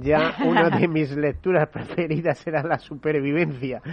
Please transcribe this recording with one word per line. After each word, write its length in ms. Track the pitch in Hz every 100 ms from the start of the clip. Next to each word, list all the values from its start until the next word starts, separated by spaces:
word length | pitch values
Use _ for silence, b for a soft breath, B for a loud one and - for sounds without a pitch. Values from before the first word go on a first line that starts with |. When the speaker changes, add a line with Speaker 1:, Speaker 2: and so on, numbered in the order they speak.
Speaker 1:
ya 340 | 135 151 165 -
una 240 | 214 - 170
de 180 | 143 175
Speaker 2:
<laughs> 0 |
Speaker 1:
mis 280 | 156 143 143
lecturas 540 | 147 135 185 175 156
preferidas 760 | - - - 165 160 165 139 170
era 160 | 156
la 160 | 160 147
supervivencia. 1000 | - 143 156 151 139 151 160 131 131 120 151